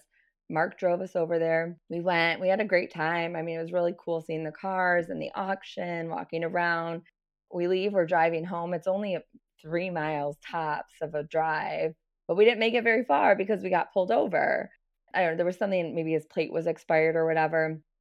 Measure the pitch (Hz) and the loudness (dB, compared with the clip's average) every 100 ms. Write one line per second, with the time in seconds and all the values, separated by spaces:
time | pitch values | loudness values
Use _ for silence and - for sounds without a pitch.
0 | _ _ _ _ - 160 185 - 180 175 | _ _ _ _ -6 -2 -2 0 -2 0
1 | 185 180 165 170 165 165 170 170 - 170 | -2 -2 0 0 2 0 -2 -8 -10 -4
2 | 175 170 165 160 185 196 208 180 - 170 | 0 2 2 2 2 2 2 2 0 -2
3 | 156 170 170 170 165 165 165 180 175 170 | -2 0 -2 -4 -6 -6 -4 0 0 -2
4 | - 165 160 160 156 - 196 185 180 175 | -4 -4 -4 -6 -6 -8 -4 0 2 2
5 | 165 165 - - 190 190 - - 175 170 | 0 -6 -8 -6 -4 -4 -8 -8 -6 -4
6 | 165 170 170 165 165 175 175 165 165 165 | -6 -8 -6 -6 -2 0 0 0 -2 -8
7 | - _ _ _ - 180 175 185 202 196 | -12 _ _ _ -10 -4 0 0 0 0
8 | 165 175 165 165 180 170 170 175 185 196 | 2 4 2 0 -4 -6 -4 -4 -2 -2
9 | 208 170 - - _ _ 156 170 185 165 | -2 -6 -8 -20 _ _ -6 -4 -4 -4
10 | 156 151 143 147 - 170 156 151 - - | -2 -2 -4 -6 -8 -4 -2 -4 -6 -10
11 | 156 151 151 160 160 156 160 160 160 - | -6 -6 -2 -2 0 0 -2 -2 -4 -6
12 | _ _ - 175 220 226 226 240 233 226 | _ _ -2 4 6 6 2 2 2 2
13 | 240 277 202 196 196 196 190 180 - 196 | 4 4 6 4 2 -2 0 0 0 0
14 | 180 240 233 156 - - - _ _ _ | 2 2 2 0 0 0 -4 _ _ _
15 | _ - 170 165 175 180 202 185 165 170 | _ 0 0 2 -2 0 0 0 -2 -2
16 | 160 156 - 180 160 165 165 160 - 160 | 0 -2 -2 -4 -2 -2 -2 -2 2 4
17 | 160 165 160 160 156 160 160 160 _ - | 4 2 2 2 2 2 0 -4 _ -4